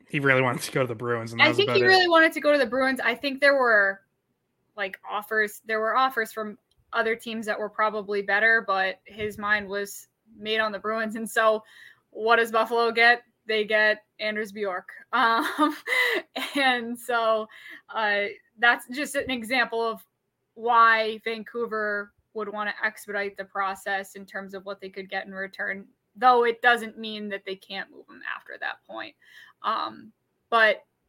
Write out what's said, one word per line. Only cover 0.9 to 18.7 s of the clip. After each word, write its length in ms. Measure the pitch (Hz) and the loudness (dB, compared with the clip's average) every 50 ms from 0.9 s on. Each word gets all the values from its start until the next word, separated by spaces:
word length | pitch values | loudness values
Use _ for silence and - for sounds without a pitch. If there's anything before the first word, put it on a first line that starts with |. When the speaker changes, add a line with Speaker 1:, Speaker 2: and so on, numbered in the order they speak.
| 117 | -4
Speaker 1:
Bruins, 380 | 107 123 120 120 117 113 113 117 | -6 -4 -4 -4 -4 -4 -4 0
and 80 | - | 2
that 40 | - | 2
Speaker 2:
I 20 | 311 | 4
Speaker 1:
was 80 | - | 4
Speaker 2:
think 100 | 359 403 | 2 2
Speaker 1:
about 100 | - - | 2 4
Speaker 2:
he 60 | 392 381 | 4 6
Speaker 1:
it. 40 | |
Speaker 2:
really 200 | 381 370 370 359 | 6 6 6 6
wanted 240 | 349 330 330 320 330 | 6 6 6 6 6
to 80 | 320 311 | 2 2
go 140 | - 294 294 | 2 4 4
to 40 | |
the 80 | 285 254 | 4 2
Bruins. 360 | 214 247 269 262 262 262 262 | 0 0 0 0 0 0 -2
I 140 | - - 240 | -2 -4 -4
think 260 | - - 277 262 269 | -2 -4 -6 -2 2
there 160 | 285 277 285 | 4 4 4
were, 440 | 269 247 233 220 208 196 196 196 - _ _ _ _ _ _ _ _ _ _ _ _ _ _ - | 4 4 4 6 4 4 2 0 -4 _ _ _ _ _ _ _ _ _ _ _ _ _ _ -10
like, 200 | 214 196 190 190 - - 190 | -8 -8 -8 -8 -12 -12 -8
offers, 520 | 196 208 208 - 220 214 214 208 - - _ | -8 -8 -6 -4 -2 -2 -2 -2 -4 -10 _
there 160 | 220 220 220 | -6 -4 -2
were 160 | 220 220 220 | -2 0 2
offers 340 | 254 262 262 262 233 220 - | 2 2 0 0 -4 -6 -6
from 260 | - 220 214 214 202 - _ _ _ _ _ - - | -6 -10 -10 -10 -12 -16 _ _ _ _ _ -8 -4
other 220 | 233 220 220 226 | -2 -2 -2 -2
teams 300 | 233 - 240 220 226 214 | -4 -6 -10 -8 -8 -6
that 140 | 214 202 - | -6 -4 -4
were 100 | 214 196 | -6 -6
probably 520 | - - 214 214 208 214 196 202 208 202 | -2 0 -2 0 -2 -4 -6 -4 -4 -4
better, 420 | 196 196 196 208 220 226 226 226 214 | -2 0 0 2 4 4 4 4 2
but 360 | 202 190 190 190 190 - - _ | 0 0 0 0 -2 -4 -8 _
his 320 | - 202 220 214 214 196 | -18 -10 -8 -8 -8 -6
mind 300 | 208 202 208 214 208 202 | -6 -2 -2 -2 -2 -2
was 400 | 185 202 202 202 202 - - - _ _ _ _ 220 226 | -4 -6 -6 -6 -8 -10 -18 -20 _ _ _ _ _ -20
made 220 | 208 208 214 220 220 | -12 -6 -4 0 0
on 120 | 220 214 | 0 -2
the 80 | 202 190 | -2 -4
Bruins. 360 | 202 214 220 226 220 214 214 | -6 -4 -4 -4 -4 -6 -6
And 140 | 226 226 202 | -8 -8 -4
so 340 | - 240 220 220 214 214 - _ - - - - _ _ _ _ | 0 2 4 4 4 2 -2 _ -20 -20 -20 -20 _ _ _ _
what 260 | - 220 214 226 233 | -10 -2 2 4 4
does 140 | 226 233 220 | 4 4 2
Buffalo 400 | 220 226 226 233 240 233 233 226 | 2 0 0 2 0 0 0 2
get? 320 | 220 233 233 240 240 233 - _ _ _ _ | 4 6 6 6 6 4 0 _ _ _ _
They 200 | 220 220 214 214 | -4 -2 -2 -2
get 400 | 202 214 214 214 214 208 208 _ _ _ - | 0 2 2 2 2 0 -2 _ _ _ -8
Anders 320 | 214 214 214 214 220 196 196 | -6 -6 -4 -6 -6 -8 -6
Bjork. 340 | 214 202 196 180 190 - - - | -6 -6 -4 -6 -6 -10 -12 -20
<laughs> 20 | - - - - | -20 -10 -4 0
Um, 600 | 247 247 226 226 226 302 - - - 302 330 302 - - - 523 508 494 494 453 339 - _ - 254 - - - | 2 2 4 2 2 0 -2 0 0 0 0 0 -4 -4 -2 0 2 2 2 0 -2 -4 _ -10 -8 -8 -4 -2
and 420 | 285 269 262 247 240 233 233 240 | 2 2 2 2 2 -2 -6 -10
so, 520 | 240 - - 240 233 226 220 220 214 220 220 - - - - 330 - _ - 202 | -8 -6 -2 -2 0 2 2 0 0 -2 -6 -14 -20 -20 -20 -20 -20 _ -10 -6
uh, 340 | 220 220 208 202 202 202 - - - _ _ _ 214 | -2 0 0 0 0 0 -2 -6 -12 _ _ _ 2
that's 280 | 240 240 | 2 2